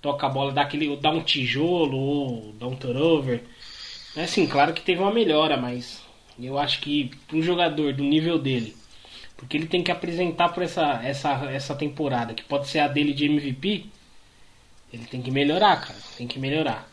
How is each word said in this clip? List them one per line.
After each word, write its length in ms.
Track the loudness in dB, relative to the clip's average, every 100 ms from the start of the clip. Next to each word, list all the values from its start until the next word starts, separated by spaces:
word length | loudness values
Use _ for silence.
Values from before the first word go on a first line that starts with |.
toca 240 | -2 -2 -2
a 40 |
bola, 220 | 0 0
dá, 100 | 0
aquele, 340 | 0 0 -2 0
dá 140 | 0
um 120 | 0
tijolo, 720 | 0 -2 0 0 2 2 2 0
ou 560 | 0 0 -2 -6 -10
dá 120 | -10 -8
um 80 |
turnover. 680 | -6 -4 2 4 4 2 -2 -6 -18 -18 -16 -14 -14 -12 -6
É 80 |
assim, 240 | -2 2 4
claro 240 | 4 4
que 80 | 2
teve 200 | 0 2
uma 120 | 2
melhora, 440 | 4 4 4 4 2
mas 460 | 0 -6 -10 -16 -20 -20 -20 -14
eu 180 | -6 -2
acho 220 | -2 -2
que 340 | 0 -2 -2 -8 -4
pra 80 | 0
um 60 |
jogador 500 | 2 2 2 2 -2
do 100 | 0
nível 340 | 2 2 2 0
dele, 400 | 0 -2 -2 -12 -20 -20 -20 -18 -18 -18
porque 200 | -6 -4
ele 100 | 0
tem 180 | 0
que 80 | 0
apresentar 560 | -2 -2 0 -2 2 0
por 160 | 2
essa, 360 | -2 2 2 2
essa, 260 | -2 -2 -2 -2 -2
essa 220 | -6 -6 -4
temporada, 580 | -4 -2 0 0 -2
que 80 | -8
pode 240 | -4 -4 0
ser 140 | 0
a 80 | 2
dele 240 | 2 2
de 140 | 2 2
M 120 | 2
V 140 | 0
P, 340 | -4 -2 -2 -6 -20 -20 -20 -20 -20 -20 -20 -20 -20 -18
ele 140 | -16 -12
tem 160 | -8
que 80 | -2
melhorar, 500 | 2 4 6 6 6
cara, 180 | -2 -14 -16 -10
tem 100 | -8
que 120 | -4
melhorar. 500 | -2 0 0 -2 -8